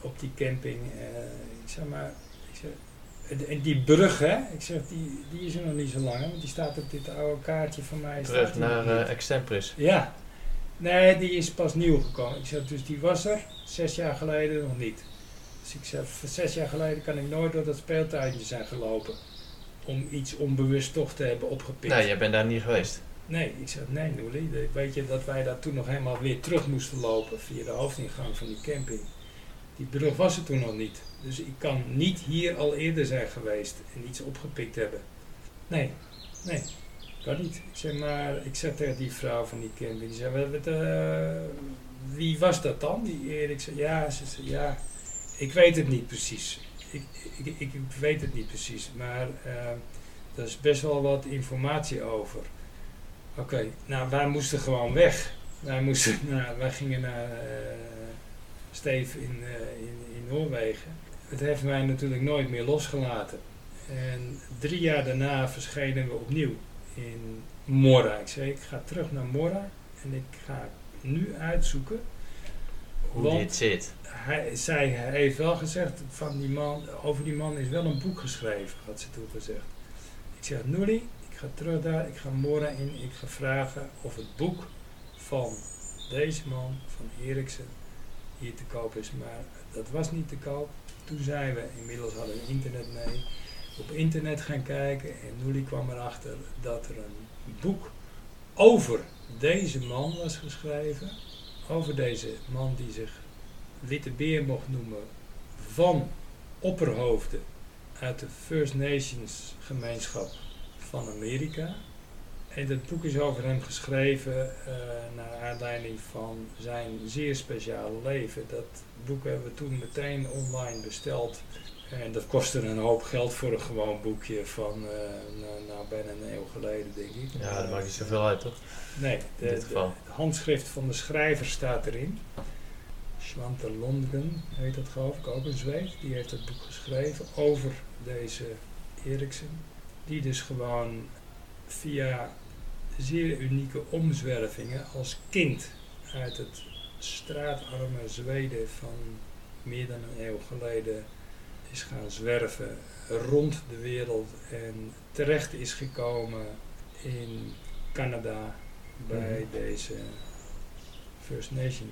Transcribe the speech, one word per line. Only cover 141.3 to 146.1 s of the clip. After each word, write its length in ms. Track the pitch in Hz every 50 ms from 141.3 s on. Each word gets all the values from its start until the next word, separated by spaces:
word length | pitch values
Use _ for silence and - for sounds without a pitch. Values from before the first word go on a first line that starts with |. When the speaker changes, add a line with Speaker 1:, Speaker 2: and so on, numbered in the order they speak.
| - - - - - - -
Speaker 1:
via 640 | - - - - 156 143 139 135 131 131 123 120 123 - - - - - - - - - - - - -
zeer 400 | - 131 131 160 170 165 165 147
unieke 440 | 127 131 131 135 139 139 - - - - -
omzwervingen 960 | - 165 160 156 135 - 127 131 123 113 110 104 - 104 110 117 127 131 131 - -
als 260 | 135 127 - - - - -
kind 400 | - 190 165 135 - - - - - - - - - - - -